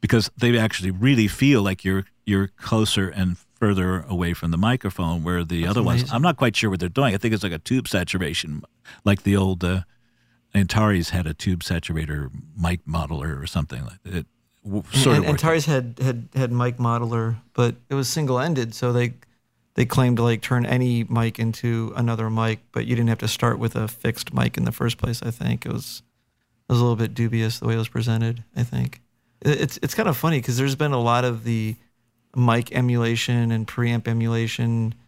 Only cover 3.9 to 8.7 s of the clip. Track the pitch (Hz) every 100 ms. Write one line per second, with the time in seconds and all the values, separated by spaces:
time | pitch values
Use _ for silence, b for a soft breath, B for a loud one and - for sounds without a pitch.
3.9 | 92 82 90 87 85 85 82 104 127 101
4.9 | - 87 85 80 87 85 85 85 107 120
5.9 | 120 127 117 165 165 127 101 110 95 90
6.9 | 82 135 98 117 110 95 82 - 131 117
7.9 | 101 87 92 85 80 80 76 -